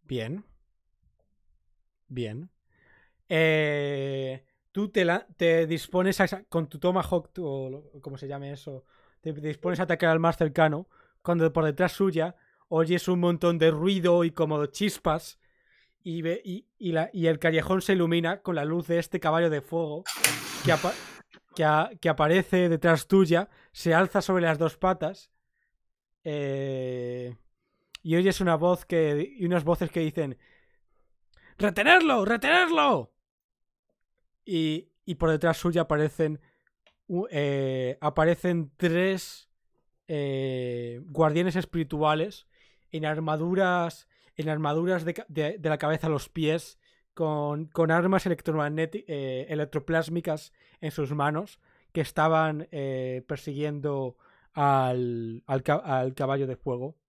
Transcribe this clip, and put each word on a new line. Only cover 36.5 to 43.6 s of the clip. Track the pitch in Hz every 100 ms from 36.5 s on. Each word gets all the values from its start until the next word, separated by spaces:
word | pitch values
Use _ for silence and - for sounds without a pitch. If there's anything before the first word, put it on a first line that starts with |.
| _ _ _ _ _ _
u-, | 175 208
eh, | 156 143 139 135 131 127 139
aparecen | 147 143 160 170 180 170 147 _
tres, | 180 165 190 190 - - _ _ _ _ _ _ _
eh, | 151 143 135 131 127 123 120 120 120 170
guardianes | 143 160 151 180 175
espirituales | - 170 151 151 151 156 185 - _ _ _ _ _
en | 160 151
armaduras, | 151 160 156 170 185